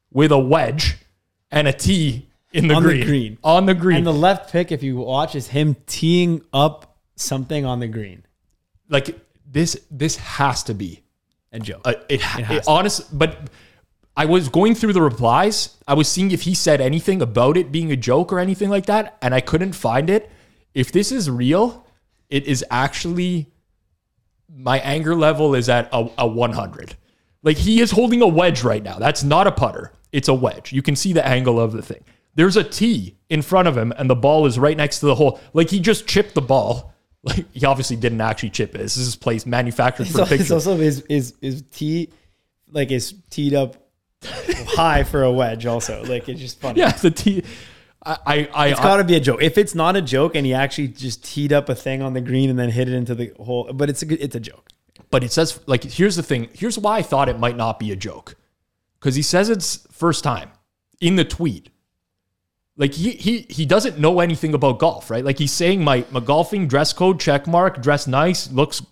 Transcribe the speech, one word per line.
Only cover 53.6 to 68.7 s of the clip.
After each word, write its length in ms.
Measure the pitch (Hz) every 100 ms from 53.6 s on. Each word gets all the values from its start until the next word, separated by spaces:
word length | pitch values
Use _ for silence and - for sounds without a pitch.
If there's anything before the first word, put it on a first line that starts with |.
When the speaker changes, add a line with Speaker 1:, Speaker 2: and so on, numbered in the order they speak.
| -
Speaker 2:
but 160 | 135 143
it's 140 | 139
a 20 | 156
good, 160 | 160
it's 140 | 143 120
a 40 |
joke. 300 | 107 - _ _ _ _ -
Speaker 1:
But 140 | 131
it 80 | 120
says, 280 | - 160 - -
like, 180 | 127
here's 320 | 131 - 202 170
the 60 |
thing. 280 | - 127 117
Here's 240 | - 226 220
why 200 | 208 220
I 20 |
thought 260 | - 139 131
it 120 | 117
might 180 | 120 120
not 220 | 113 110
be 120 | 107
a 40 | 95
joke. 400 | 95 - - - _ _ _ _ _ _
'Cause 160 | 143 131
he 80 |
says 260 | 143 180 214
it's 380 | 220 - - _
first 320 | - 170 -
time 280 | 147 104 73 _ _ _ _ -
in 140 | 170 190
the 100 | 143
tweet. 440 | - 165 85 - _ _ _ _ _ _ _ _ _ _ -
Like, 160 | 143
he, 180 | 143 208
he, 340 | 214 190 233 -
he 160 | 143 147
doesn't 340 | 196 240 151
know 200 | 156 180
anything 340 | 175 160 156
about 260 | 147 135 117
golf, 300 | 165 - -
right? 140 | 113
Like, 160 | 139 139
he's 140 | 143
saying, 280 | - 170 190
"My, 220 | 147 127 120
my 80 | 131
golfing 480 | 117 151 170 208 160
dress 240 | 139 151
code, 300 | - 185 175
check 260 | 156 143 165
mark, 340 | 170 185 180
dress 240 | 131 147 135
nice, 460 | 131 170 175 -
looks, 300 | 131 151